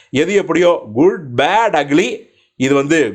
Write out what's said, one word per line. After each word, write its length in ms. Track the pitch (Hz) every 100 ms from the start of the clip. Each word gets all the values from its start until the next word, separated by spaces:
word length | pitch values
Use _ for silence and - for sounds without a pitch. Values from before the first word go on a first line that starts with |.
| _
எது 240 | 127 165
எப்படியோ, 480 | 202 160 165 175 165 110
குட், 260 | 113 175 220 139 120
பேட், 380 | 151 208 226
அக்லி, 540 | 160 143 151 226 - - _ _ -
இது 180 | 131
வந்து 400 | 139 143 165 120